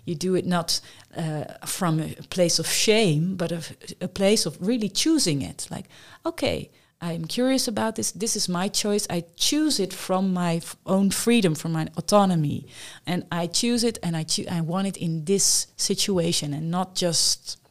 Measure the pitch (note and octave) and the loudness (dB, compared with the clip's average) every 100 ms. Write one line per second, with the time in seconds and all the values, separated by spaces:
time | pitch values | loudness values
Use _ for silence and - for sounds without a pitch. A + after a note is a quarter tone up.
0 | - D#3+ F3+ F#3 F#3 F3 E3 - - - | -8 -4 0 0 2 -2 0 -4 -4 -20
1 | - - D#3+ D3+ - - - - F3+ D#3+ | -14 -6 -4 -4 -6 -10 -8 -2 2 2
2 | D#3 - - F#3 E3+ - D#3 - - G#3+ | -2 -8 -8 2 2 2 0 0 4 6
3 | G#3+ D3+ F3 F#3 E3 E3+ D#3 - - - | 6 4 0 -2 -4 -4 -8 -14 -16 -10
4 | F#3 - G3 A3 F3 D3 F3+ B3 G#3 - | -8 0 4 4 2 -2 -2 0 0 0
5 | D#4 D#4+ G3+ C#3+ F2 - - - - - | 4 4 4 0 -2 -8 -10 -10 -12 -20
6 | - - E4 E4+ C#4 - - _ _ _ | -20 -8 -8 -2 -2 -2 -6 _ _ _
7 | F3 E3+ D#3+ - B3+ C4 B3+ G#3+ A3 A3+ | -8 -6 -4 0 2 2 0 -2 -2 -2
8 | G#3+ F3 A3+ - - F3 G3 F#3+ G#3 G#3 | -6 -4 -2 -2 0 0 0 0 0 0
9 | G#3 F3 E3+ - - D4 D#4 A#3+ F#3 - | 0 -4 -4 -2 0 2 2 0 -2 -4
10 | - F#3 F#3+ F3+ F3 E3 - - - F#3+ | -2 0 2 0 0 -2 -4 -14 0 2
11 | G3 - - A#3+ F#3+ D3+ E3 D#3+ D#3+ - | 4 2 4 4 4 2 -2 -2 -2 -6
12 | - G#3 F#3+ E3+ D3 - - - - - | 4 6 6 4 2 -2 -8 -18 -18 -14
13 | - F3+ - F3 E3+ - A#3+ A#3+ A#3 A3+ | -4 -4 -2 -4 -2 0 2 2 0 0
14 | F3 E3 D#3+ - - F3+ D#3+ F3+ G3 F#3+ | -2 -2 -2 -4 -2 -4 -2 -2 -2 -2
15 | E3 D#3+ D3+ G3 G3 - - - - G3 | -4 -4 0 2 2 2 -2 -6 -2 0
16 | - F#3 E3 F3 D3 C#3+ E3 F3+ F#3 F#3 | 0 0 0 0 -2 -4 -2 -2 -4 -2
17 | F3+ D#3+ - - - - _ | 0 2 0 -2 -6 -14 _